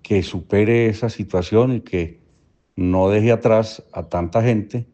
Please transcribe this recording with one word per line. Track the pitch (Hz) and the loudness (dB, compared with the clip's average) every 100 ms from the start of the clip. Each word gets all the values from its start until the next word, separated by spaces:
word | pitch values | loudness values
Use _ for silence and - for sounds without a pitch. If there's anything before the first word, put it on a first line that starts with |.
que | - 101 | 0 -2
supere | 87 92 - 101 107 117 117 | 0 -10 -2 0 2 2 2
esa | 104 117 | 0 -6
situación | - 95 92 87 107 127 120 | -6 -4 -4 0 2 2 -2
y | |
que | - 90 82 - _ _ _ _ _ - | -4 -6 -6 -10 _ _ _ _ _ -4
no | 90 92 95 | 0 2 2
deje | 104 113 | 2 2
atrás | 117 120 110 110 - _ | 2 4 2 2 -10 _
a | - | -14
tanta | 85 90 87 117 | -8 -6 -2 0
gente | 117 110 101 123 117 | 0 0 -4 -10 -10